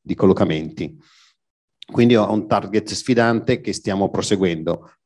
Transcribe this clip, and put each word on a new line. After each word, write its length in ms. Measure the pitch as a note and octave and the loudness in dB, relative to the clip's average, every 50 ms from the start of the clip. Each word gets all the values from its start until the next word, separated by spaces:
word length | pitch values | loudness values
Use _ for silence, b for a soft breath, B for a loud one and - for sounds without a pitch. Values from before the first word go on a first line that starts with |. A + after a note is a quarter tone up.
di 140 | _ - F2+ | _ -8 -4
collocamenti. 800 | - - F#2+ F#2 - G2+ E2+ E2 D#2 D#2+ D#2+ D#2+ - F2 D2 - b b b b b b b b b _ _ _ _ _ _ _ _ - - - | 2 2 2 4 4 2 0 -2 -4 -6 -8 -8 -10 -10 -10 -10 b b b b b b b b b _ _ _ _ _ _ _ _ -20 -6 2
Quindi 220 | C3 A#2+ A#2+ A#2+ | 4 4 6 6
è 40 | A2 | 4
un 300 | G#2 G2 G#2+ G#2+ - - | 4 2 0 -2 -2 0
target 420 | A#2 G#2 G2 F#2+ G2+ G#2+ G#2 - | -2 -2 -2 -2 -2 -4 -2 -4
sfidante 720 | G#2 - - - B2+ A#2 A#2 A#2 A#2 A2+ - - B2 - | -8 -8 -4 0 0 2 2 2 2 0 0 -2 -2 -2
che 140 | - G#2 F#2+ | -4 -8 -8
stiamo 340 | - - A2 F#2+ G2 G2 F#2 | -6 -4 -4 -2 0 -2 -2
proseguendo, 800 | - F#2+ F2 - G#2+ F#2 F#2+ F2+ E2+ D#2+ D#2 E2+ E2 - - - _ _ _ | -2 -4 -2 -2 0 0 2 0 0 -2 -4 -6 -6 -6 -8 -16 _ _ _